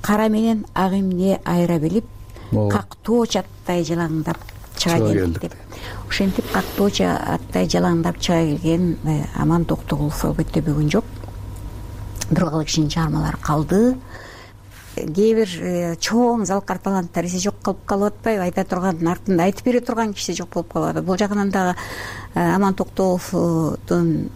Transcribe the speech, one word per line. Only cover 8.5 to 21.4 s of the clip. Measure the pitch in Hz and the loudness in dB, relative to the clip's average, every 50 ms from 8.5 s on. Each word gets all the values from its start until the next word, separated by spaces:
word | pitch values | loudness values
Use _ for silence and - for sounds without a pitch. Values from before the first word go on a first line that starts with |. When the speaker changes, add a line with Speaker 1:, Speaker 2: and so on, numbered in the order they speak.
| 147 156 165 160 165 170 180 175 160 - - | 0 0 2 2 2 4 2 2 0 0 0
Speaker 1:
э, | 156 156 147 147 - - | 0 0 0 -2 -4 -4
Аман | - 147 151 165 170 165 | 0 2 4 4 4 2
Токтогулов | - 151 - - - 151 143 147 147 151 - - | 2 -2 -4 -2 -4 -2 0 0 -2 -2 0 0
албетте | 156 147 165 - - - 170 | 0 0 0 -2 0 0 0
бүгүн | 151 160 143 147 151 147 | 0 2 0 2 2 2
жок. | - 208 226 - - - - - - - - - - - - - - - - - - - - - - - - - | 2 0 0 -2 -10 -12 -12 -12 -12 -12 -12 -12 -12 -10 -12 -12 -12 -12 -12 -12 -12 -12 -12 -10 -8 -8 -2 0
Бирок | 156 160 180 156 | 0 2 2 0
ал | 147 160 151 | 0 -2 -2
кишинин | - - 165 156 147 | 0 0 0 0 0
чыгармалары | 151 170 160 151 147 156 151 151 - - | 0 0 0 0 0 0 -2 -2 -4 -4
калды. | - - 151 151 151 147 175 196 233 247 254 254 - - - - - - - - - - - - - - - - - - - | -2 0 0 0 2 2 4 4 4 4 2 0 -6 -14 -16 -16 -16 -18 -18 -20 -20 -20 -20 -20 -20 -20 -20 -20 -20 -12 -8
Кээ | - - 156 156 196 208 220 226 | -6 -6 -4 0 4 4 4 4
бир, | 220 226 190 175 165 | 4 2 0 -2 -6
э, | 175 180 180 175 175 170 170 | -4 -2 -2 0 0 -2 -4
чоң | 165 - - 208 233 247 240 240 233 202 | -4 -2 0 2 4 4 4 4 2 0
залкар | 175 190 202 190 - 190 180 | 0 0 -2 -2 -4 -6 -4
таланттар | - 196 196 190 175 170 - 180 165 | -2 0 0 0 -2 -2 -2 -2 -2
эсе | 175 180 185 | -2 -2 -2
жок | 180 202 196 - | -2 -2 -4 -2
калып | - 208 190 - - | -4 -4 -4 -4 -2
калып | - 208 196 202 208 202 | -2 0 2 2 0 -2
атпайбы? | - - 233 220 202 180 | -2 -2 0 0 0 0
Айта | 180 170 190 185 | -2 0 -2 -2
тургандын | - 190 180 180 196 175 160 175 165 | 0 -2 0 0 0 0 2 0 0
артында | 180 - - - 190 165 175 | 0 0 0 2 2 4 4
айтып | 190 202 - - | 2 2 0 0
бере | 254 247 247 | 2 2 2
турган | 240 - 240 220 226 214 202 | 0 0 -2 0 0 -2 -2
киши | - - - | -6 -6 -6
жок | 170 175 180 - - | -4 -6 -6 -4 -4
болуп | 175 165 - | -6 -6 -2
калып | - 165 156 160 | -2 -2 -2 0
атат. | 160 160 156 | -2 -2 0
Бул | 170 190 180 | 0 0 0
жагынан | 208 196 208 208 | 2 0 2 0